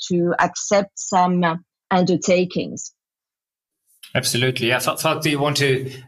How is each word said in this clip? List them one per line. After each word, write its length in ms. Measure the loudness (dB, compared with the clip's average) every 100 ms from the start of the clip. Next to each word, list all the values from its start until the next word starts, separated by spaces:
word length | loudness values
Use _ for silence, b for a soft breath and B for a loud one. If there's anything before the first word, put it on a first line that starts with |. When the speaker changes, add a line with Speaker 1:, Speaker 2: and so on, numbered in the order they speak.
| -2
Speaker 1:
to 260 | 0 0 2
accept 540 | 0 0 0 0 0 -6
some, 460 | -2 2 2 2
uh, 140 | 0 -2 _ _ -2
undertakings. 1040 | 0 2 2 2 2 2 -2 -6 -8 -14 _ _ _ _ _ _ _ _ _ _ _ -8
Speaker 2:
Absolutely. 540 | -4 -2 0 0 0 0
Yeah, 100 | 0
Fa-, 200 | 0 -2
Falk, 240 | 0 0
do 80 | 0
you 80 | 0
want 180 | 0 0
to 320 | 2 0 -2 B